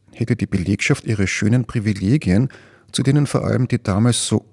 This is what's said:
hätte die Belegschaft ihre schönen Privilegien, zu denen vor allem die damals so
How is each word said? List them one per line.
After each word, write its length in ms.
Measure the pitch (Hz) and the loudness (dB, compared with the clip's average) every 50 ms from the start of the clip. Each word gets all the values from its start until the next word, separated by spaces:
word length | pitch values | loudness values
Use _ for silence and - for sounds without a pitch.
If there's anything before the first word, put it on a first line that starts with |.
| _ _ | _ _
hätte 260 | - - 117 - 120 | -8 -6 -4 -2 -2
die 100 | - - | -2 -2
Belegschaft 580 | - - 92 82 98 98 - - - 143 - - | -2 -2 -2 -2 0 -2 0 0 0 -2 -2 -2
ihre 220 | - 110 101 95 | -2 -2 0 0
schönen 400 | 90 - - 101 107 120 127 113 | -2 -2 0 0 2 2 0 0
Privilegien, 800 | - - 120 101 110 101 98 95 98 135 156 - 90 92 104 135 131 - - - - _ _ _ _ | -2 -4 -4 -2 -2 -2 0 0 0 0 2 2 2 2 2 2 0 -4 -10 -20 -20 _ _ _ _
zu 100 | - - | -6 -2
denen 240 | 123 135 143 147 143 | 0 2 2 2 2
vor 180 | - - 123 101 | 0 0 -2 0
allem 240 | 101 110 117 127 - | 0 0 0 0 0
die 120 | 123 113 | -2 -2
damals 460 | - 110 92 104 113 123 113 - - | -2 0 0 2 2 2 2 0 -2
so 200 | - 107 104 - _ | -2 -2 -2 -2 _